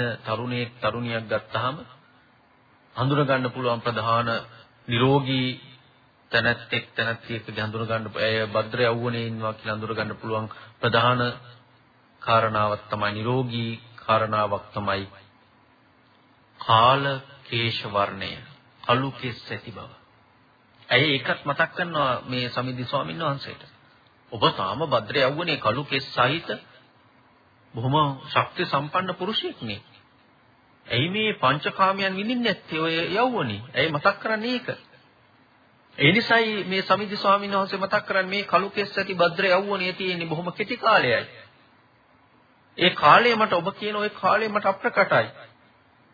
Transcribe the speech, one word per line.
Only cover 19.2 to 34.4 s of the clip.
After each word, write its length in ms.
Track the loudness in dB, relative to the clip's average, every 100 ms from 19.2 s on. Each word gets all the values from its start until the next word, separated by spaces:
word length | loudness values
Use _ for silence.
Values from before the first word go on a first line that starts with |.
| -10 -10 -10
ඇති 260 | -12 -12
බව. 180 | -14 -16 -20 _ _ _ _ _ _ _ _ 0
ඇයි 200 | 2 2
ඒකත් 300 | 0 -2 -4
මතක් 260 | -2 0 -2
කරනවා 400 | -2 -4 0 0 0
මේ 260 | -4 -4 -4
සමිද්ධි 360 | -4 -4 -6 -4
ස්වාමීන් 340 | -4 -4 -4
වහන්සේට? 440 | -4 -4 -8 -16 -20 -20 _ _ _ _ -12
ඔබ 120 | 0 0
තාම 280 | 2 -2 -2 0
භද්‍ර 320 | 0 0 2
යෞවනයේ 400 | 2 0 -2 -2
කළු 260 | 0 -2
කෙස් 220 | -2 -4 -4
සහිත 420 | 2 2 2 -4 -10 -10 -20 _ _ _ _ _ _ _ _ _
බොහොම 220 | -6 0 2 2 0 -2
ශක්ති 400 | 0 0 -2 -2
සම්පන්න 500 | -2 -2 -2 -4 -4
පුරුෂයෙක් 460 | -4 -2 -4 -6
නේ. 200 | -8 -8 -12 -20 _ _ _ _ _ _ _ _ -4
ඇයි 240 | -2 0
මේ 200 | 0 -2 2
පංචකාමයන් 800 | 2 2 0 2 2 2 -2 -2
විඳින්නේ 280 | -2 0 0
නැත්තේ 340 | -2 -4 -2
ඔය 160 | 0 0 0
යෞවනයේ? 520 | 2 2 2 -2 -4 -6
ඇයි 200 | 0 0
මතක් 240 | 2 0 0
කරන්නේ 360 | -2 -2